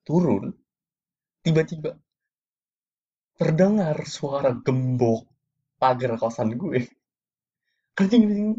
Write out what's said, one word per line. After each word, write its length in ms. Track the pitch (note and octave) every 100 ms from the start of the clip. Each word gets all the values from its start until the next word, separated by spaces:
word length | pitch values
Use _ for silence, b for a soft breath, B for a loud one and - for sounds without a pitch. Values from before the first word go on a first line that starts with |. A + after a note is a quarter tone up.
turun, 480 | - D#3+ E3+ G2+ B2+ - _ _ _ _ _ _ _ _
tiba-tiba 500 | E3 D#3+ D#3 D#3+ D3+ - _ _ _ _ _ _ _ _ _ _ _ _ _ -
terdengar 640 | E3 D#3 G3 G#3+ E3 D3+ -
suara 420 | - C#3+ C#3 C#3+
gembok 800 | A#2 - C3 B2+ B2 A#2 A2+ - _ _ _ _ -
pagar 320 | C3 B2 B2 A2+
kosan 400 | A#2 - A2 A#2
gue. 240 | F3 B2+ A#2 _ _ _ _ _ _ _ _ _ _
Kencing, 300 | - F#3+ A3+
kencing. 260 | G#3 G3+ G#3